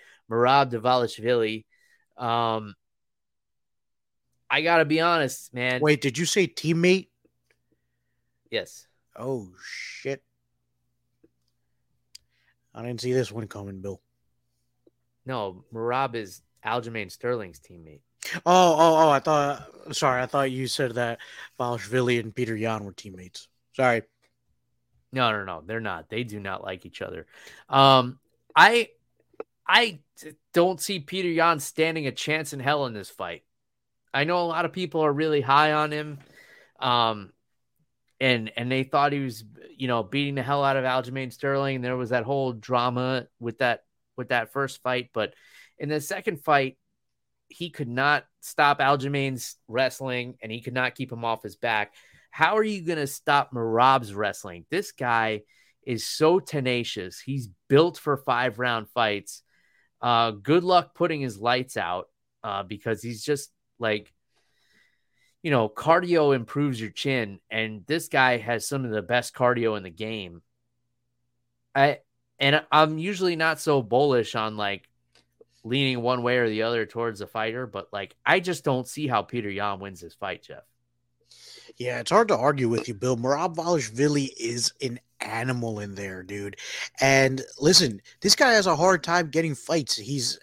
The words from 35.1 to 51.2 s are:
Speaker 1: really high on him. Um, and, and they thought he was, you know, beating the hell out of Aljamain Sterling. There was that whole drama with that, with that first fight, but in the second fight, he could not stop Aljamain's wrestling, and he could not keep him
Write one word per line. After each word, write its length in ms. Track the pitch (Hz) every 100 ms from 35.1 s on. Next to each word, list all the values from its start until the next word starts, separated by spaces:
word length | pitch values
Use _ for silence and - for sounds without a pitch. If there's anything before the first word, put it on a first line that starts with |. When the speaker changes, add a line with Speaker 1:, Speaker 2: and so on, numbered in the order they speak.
Speaker 1:
really 300 | 143 160 147
high 300 | 127 143 151
on 200 | 151 151
him. 280 | 151 151 143 - - - - _ -
Um, 520 | 131 120 113 107 95 _ _ _ _ _ _ _ _ -
and, 320 | 131 120 110 -
and 160 | 123
they 120 | 131
thought 280 | 131 143 143
he 100 | 143
was, 220 | 135 110 107 - - -
you 120 | 127
know, 160 | 117
beating 320 | 95 139 143 139
the 80 |
hell 200 | 123 143
out 140 | 139 135
of 60 |
Aljamain 500 | 127 131 123 135 127
Sterling. 480 | - 139 139 139 131
There 160 | 123 127
was 140 | 117
that 140 | 123 113
whole 280 | 139 131
drama 720 | 113 - 123 123 123 127 127 - -
with 180 | 117 110
that, 240 | 123 110 _ _ _ -
with 120 | 123
that 240 | 120 110
first 280 | 139 135 -
fight, 280 | 127 127 120
but 200 | 113 104 - _ - - -
in 120 | 147
the 100 | 151
second 420 | 147 190 - 160
fight, 360 | - 143 135 - _ _ _ _ _ _ _
he 200 | - 170
could 200 | - 120
not 360 | 123 143 143 - _
stop 400 | - - 143 143
Aljamain's 760 | 139 143 139 143 135 127 - - -
wrestling, 720 | 117 131 - 135 123 123 -
and 80 | 110
he 120 | 117
could 120 | 123
not 220 | 127 127 -
keep 160 | 127
him 140 | 117